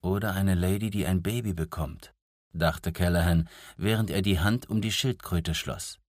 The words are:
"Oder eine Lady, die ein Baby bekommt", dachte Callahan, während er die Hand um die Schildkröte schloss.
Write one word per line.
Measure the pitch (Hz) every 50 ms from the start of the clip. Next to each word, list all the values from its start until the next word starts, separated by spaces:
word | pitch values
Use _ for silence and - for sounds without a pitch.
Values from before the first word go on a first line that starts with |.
"Oder | - 90 95 101 107 107 95
eine | 95 98 98 92
Lady, | 87 90 90 98 101 110 107
die | 98 104 78
ein | 78 92 90
Baby | 85 101 113 123 117 104 87
bekommt", | 82 78 - - - 78 71 78 - - - _ _ _ _ _ _ _ _ -
dachte | 80 82 82 - - - 85
Callahan, | 82 - 90 87 87 87 85 87 85 82 82 - - - - - -
während | - - 104 110 110 107 -
er | 73 101
die | 95 101 95 80
Hand | 87 104 113 123 - -
um | 110 110
die | 98 110
Schildkröte | 101 - - 131 120 - - - 90 85 82 82 80
schloss. | - - - - - - - - _ _